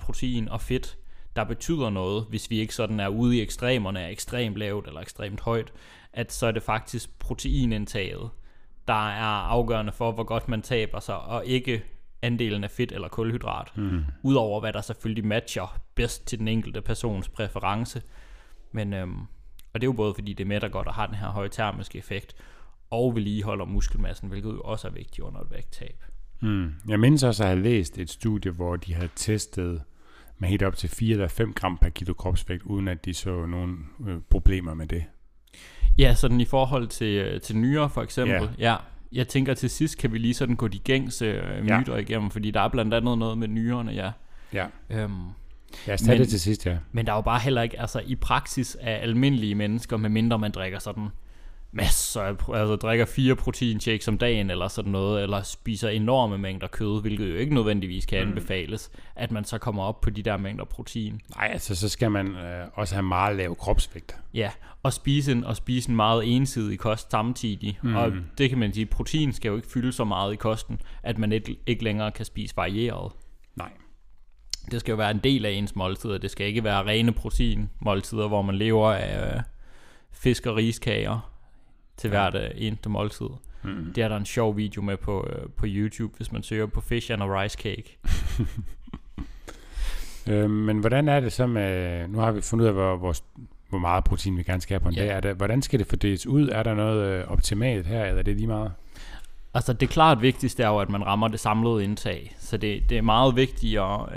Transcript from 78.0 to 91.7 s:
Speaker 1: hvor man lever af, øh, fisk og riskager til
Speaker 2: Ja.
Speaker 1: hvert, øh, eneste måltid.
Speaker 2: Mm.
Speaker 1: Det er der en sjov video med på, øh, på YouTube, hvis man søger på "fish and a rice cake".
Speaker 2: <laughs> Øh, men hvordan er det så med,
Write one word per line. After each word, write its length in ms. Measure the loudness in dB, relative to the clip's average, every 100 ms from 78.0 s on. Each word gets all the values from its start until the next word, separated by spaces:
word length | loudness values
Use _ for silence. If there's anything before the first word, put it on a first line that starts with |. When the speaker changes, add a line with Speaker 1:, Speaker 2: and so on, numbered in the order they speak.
| 0 -2 2
Speaker 1:
hvor 140 | 2
man 120 | 2
lever 380 | 2 4 6 6
af, 420 | 4 0 -2 -2 -2
øh, 60 | -6 -10 -18 -20 -20 -20 -20
fisk 340 | 0 2 2 0
og 100 | 2
riskager 720 | 0 0 0 0 0 -4 -8 -16 -20 -20 -20 -20 -20 -8
til 120 | 0
Speaker 2:
Ja. 40 | 2 2
Speaker 1:
hvert, 40 | 0
øh, 60 | -4
eneste 340 | -4 -4 -4 -4
måltid. 380 | -2 -4 -4 -8 -10 -14 -12
Speaker 2:
Mm. 300 | -8 -8 -4
Speaker 1:
Det 80 | 0
er 40 | 0
der 80 | 0
en 80 | -2
sjov 300 | 0 2 2
video 260 | -2 -4
med 140 | -4 -4
på, 300 | -2 -2 -4
øh, 180 | -8 -6 -2
på 80 | 0
YouTube, 460 | 0 -2 -2 -6 -6
hvis 160 | -8
man 100 | -6
søger 240 | -4 -2 -2
på 140 | -2
"fish 320 | -2 -2 0
and 100 | -2
a 200 | 0 0
rice 140 | -2 -4
cake". 400 | -6 -6 -10 -2 2 2 2 0
Speaker 2:
<laughs> 80 | -2 -4 -8 -10 -12 -14 -14 -12 -12 -14 -16 -18 -10 -4 -2 -2 -4 -6 0
Øh, 240 | 2 4
men 280 | 2 2 2
hvordan 300 | 4 4 4
er 120 | 4
det 120 | 2
så 140 | 2 2
med, 600 | 2 0